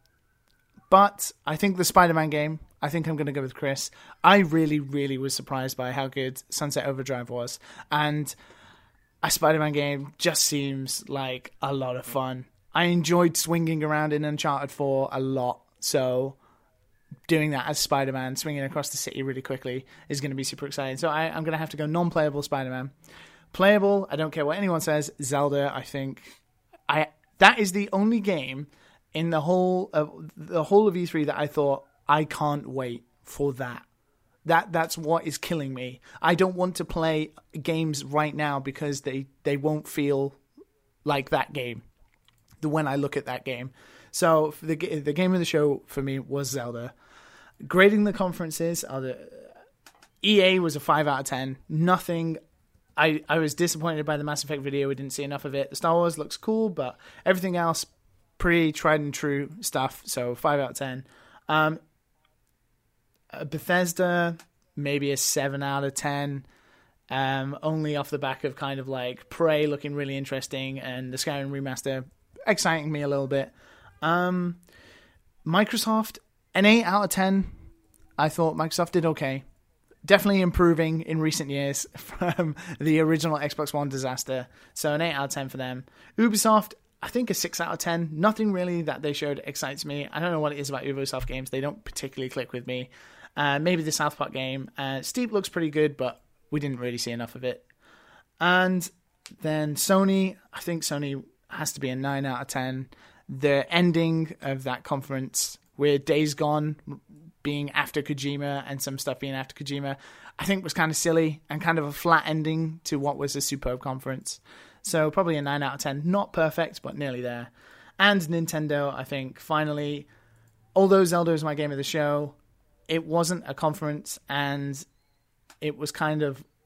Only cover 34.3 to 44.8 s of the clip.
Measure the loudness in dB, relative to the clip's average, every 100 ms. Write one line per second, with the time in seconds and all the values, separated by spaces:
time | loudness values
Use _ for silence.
34.3 | _ 2 2 2 0 -2 -4 0 0 0
35.3 | -6 -4 -4 -4 -6 -10 -12 -20 -2 2
36.3 | 4 2 2 -2 -2 -4 -2 0 0 -2
37.3 | -10 _ -8 -2 0 0 -2 -2 -2 0
38.3 | -2 -2 -2 -4 -6 -4 -4 -4 -6 -8
39.3 | _ -2 0 0 0 -4 -2 2 2 0
40.3 | -6 _ -20 -20 _ _ _ -2 -2 0
41.3 | -2 -2 -6 -8 -10 -16 _ _ _ _
42.3 | _ _ -6 -2 0 0 0 -2 -2 -6
43.3 | -8 -8 -8 -10 -14 -20 -20 -10 0 4
44.3 | 4 2 -2 -4 -4